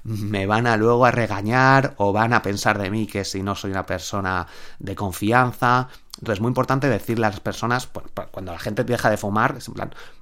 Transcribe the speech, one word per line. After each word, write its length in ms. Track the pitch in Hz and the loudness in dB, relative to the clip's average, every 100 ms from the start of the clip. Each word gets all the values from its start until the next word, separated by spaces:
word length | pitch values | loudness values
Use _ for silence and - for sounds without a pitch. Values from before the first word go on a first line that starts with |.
me 400 | - 107 104 101 | -8 -6 -2 -2
van 220 | 98 107 120 | 2 2 4
a 100 | 110 | 4
luego 300 | 110 120 123 | 4 6 6
a 40 | |
regañar 840 | 120 110 98 104 123 131 135 139 - | 4 0 0 0 4 6 6 4 2
o 160 | 101 | 2
van 220 | 101 117 | 4 4
a 80 | 120 | 2
pensar 360 | - 101 107 104 | 2 0 0 0
de 120 | 95 | 0
mí 160 | 107 104 | -2 -2
que 180 | 101 | -4
si 180 | 95 98 | -6 -4
no 120 | 98 | -4
soy 160 | 98 98 | -4 -4
una 160 | 95 92 | -4 -4
persona 600 | 95 - 101 95 92 85 - - - | -6 -4 -4 -2 -2 -4 -10 -14 -10
de 160 | 98 | -8
confianza. 920 | 95 101 87 101 123 123 - 123 123 131 - - - | -4 -4 -2 2 4 2 2 2 2 0 -10 -20 -10
Entonces, 160 | - 101 | -4 0
es 40 | |
muy 60 | 113 | 0
importante 380 | 127 123 131 139 | 0 0 2 2
decirle 380 | 104 - 113 107 | 0 0 0 0
a 40 | |
las 100 | 98 | -2
personas, 460 | - 98 117 120 - | -6 -4 -2 -2 -4
cu-, 160 | - | -10
cu-, 260 | - - 90 | -10 -10 -10
cuando 220 | - 92 | -10 -10
la 60 | 85 | -8
gente 260 | - 107 | -6 -2
deja 240 | 117 120 120 | -2 0 2
de 80 | 104 | 0
fumar, 380 | 104 104 127 147 | 0 0 0 -2
es 120 | - | -10
en 60 | |
plan, 200 | 101 - - - - | -10 -10 -10 -16 -12